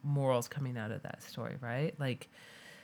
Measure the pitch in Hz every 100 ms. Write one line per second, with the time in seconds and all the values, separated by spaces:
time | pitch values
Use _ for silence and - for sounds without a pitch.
0 | 143 143 135 123 117 - 131 123 110 110
1 | - - - - 113 - 120 123 156 -
2 | 135 120 - - - - - -